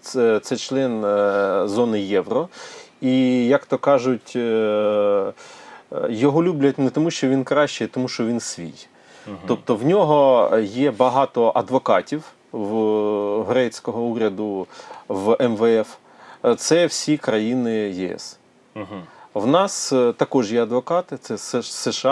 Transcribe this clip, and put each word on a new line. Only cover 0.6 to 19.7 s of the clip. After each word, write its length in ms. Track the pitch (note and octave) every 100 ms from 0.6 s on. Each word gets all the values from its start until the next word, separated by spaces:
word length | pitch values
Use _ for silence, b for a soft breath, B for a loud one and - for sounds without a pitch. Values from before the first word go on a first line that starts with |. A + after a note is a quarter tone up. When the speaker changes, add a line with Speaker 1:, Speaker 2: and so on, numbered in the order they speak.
| - C3+ C3 A2+ G#2
Speaker 1:
е, 560 | G2+ G2+ G2+ G2 F#2+ G2+
зони 320 | G#2 A#2+ G#2+
євро. 460 | G2 G2+ F#2 F#2 F3 B B B B _
І, 440 | C3 C3 B2+ B2+ A#2+
як 180 | C#3 -
то 120 | C3
кажуть, 560 | - C#3 B2+ A#2+ - B2
е, 40 |
е, 920 | A#2 A2+ G#2+ G#2+ G#2 G#2+ G#2 G2+ G2 B B B B B - - -
його 340 | A2 C#3 D3
люблять 360 | E3+ D#3 C#3 C3
не 100 | C3
тому, 220 | - E3
що 160 | - C3+
він 160 | C3+
кращий, 440 | C3 C#3 D3 - A2
а 60 |
тому, 140 | - B2+
що 180 | - A#2
він 140 | A#2
свій. 340 | - - E2+ - - B B B -
Speaker 2:
Мгм. 100 | F#2+ F2+
Speaker 1:
Тобто 280 | - - A2
в 100 | C3
нього 640 | G3+ E3 D3+ C3+ B2 G2+ A2
є 280 | G2+ A#2 C#3+
багато 600 | G#2+ B2+ B2+ C3+ - A2+ A#2+
адвокатів 680 | G2+ B2+ - G2 F#2 D3 - - _
в 920 | A2+ G#2 A2+ G#2+ G#2+ G#2 G#2 G#2 G#2
грецького 580 | G2+ A#2+ A#2+ - - A2+
уряду, 640 | A#2+ A#2 A2 G2 G#2+ G2 F2+ B B B -
в 300 | G2 G2+ A2+
М 140 | B2+ G#2+
В 80 | A#2 A2+
Ф. 80 | G#2+ - B B B B A#2+
Е, 100 | A#2
це 300 | - E3 E3
всі 320 | - - D3+
країни 720 | - A2 A2 B2+ A#2 A2 G#2
Є 240 | F#2 F2+ E2
С. 220 | - - _ _ _ A2
Speaker 2:
Мгм. 260 | F#2+ G2+ E2 B B
Speaker 1:
В 140 | G#2 A2
нас, 460 | E3 G3